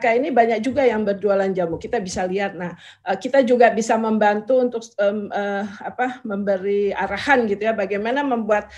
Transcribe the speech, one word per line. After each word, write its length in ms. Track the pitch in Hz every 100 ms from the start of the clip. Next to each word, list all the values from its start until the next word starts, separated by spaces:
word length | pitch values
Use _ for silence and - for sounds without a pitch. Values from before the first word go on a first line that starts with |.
K 160 | 240 233
ini 160 | 302
banyak 260 | 240 233 220 233
juga 160 | 254
yang 240 | 254 214 208
berjualan 400 | 196 202 196 196
jamu. 240 | 185 170 165
Kita 240 | 214 233
bisa 240 | 185 214 185
lihat. 320 | 190 202 170
Nah, 160 | 175 175 - - 180
eh, 100 | 185
kita 240 | 254 277 240
juga 240 | 247 233
bisa 240 | 202 220
membantu 640 | 226 226 220 208 208 214 254
untuk, 240 | 247 240 - -
em, 320 | 202 214 202
eh, 340 | 196 202 202 208 -
apa, 400 | 180 - 254 254 226
memberi 640 | 196 202 190 196 202 202
arahan 560 | - 190 196 - 269 226
gitu 160 | 202
ya, 100 | 214
bagaimana 540 | 220 190 202 220 262 285
membuat 420 | 240 208 208 -